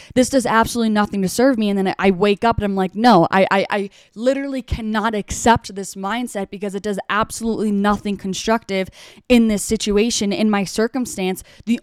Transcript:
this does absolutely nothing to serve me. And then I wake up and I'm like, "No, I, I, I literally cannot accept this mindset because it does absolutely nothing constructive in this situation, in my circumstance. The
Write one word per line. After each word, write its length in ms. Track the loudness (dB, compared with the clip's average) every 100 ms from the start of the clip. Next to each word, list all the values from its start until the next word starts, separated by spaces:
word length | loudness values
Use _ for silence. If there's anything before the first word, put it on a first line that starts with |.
| -4
this 140 | 0 2
does 160 | 2
absolutely 460 | 2 2 2 0 0
nothing 320 | 2 0 0
to 60 | -2
serve 280 | 2 2 2
me. 140 | 0
And 80 | 0
then 160 | -2 0
I 120 | 0
wake 340 | 2 2 2
up 120 | 0 0
and 80 |
I'm 120 | -2 -2
like, 180 | -2
"No, 320 | 2 6 6 6
I, 160 | 4 2
I, 160 | 2 0
I 200 | -4 -6 -12 _
literally 480 | -4 -2 0 -2 -8
cannot 520 | -6 -6 -4 -2 -2
accept 600 | -4 -6 0 2 2 0
this 200 | -12 -12
mindset 560 | -8 -6 -6 -6 -8 -8
because 240 | -8 -8
it 80 | -6
does 160 | -6 -6 -4
absolutely 600 | -2 -2 -4 -4 -2 -2
nothing 460 | 0 0 0 -4 -6
constructive 720 | -6 -6 -2 -2 -2 -4 -6 -10 -20 -8 2
in 200 | 4 4
this 140 | 0
situation, 720 | -2 -4 0 2 2 0 -2
in 180 | 0 0
my 140 | 0
circumstance. 800 | -2 -2 -2 -2 -6 -4 -4 -4 -10 -10 -4
The 120 | -4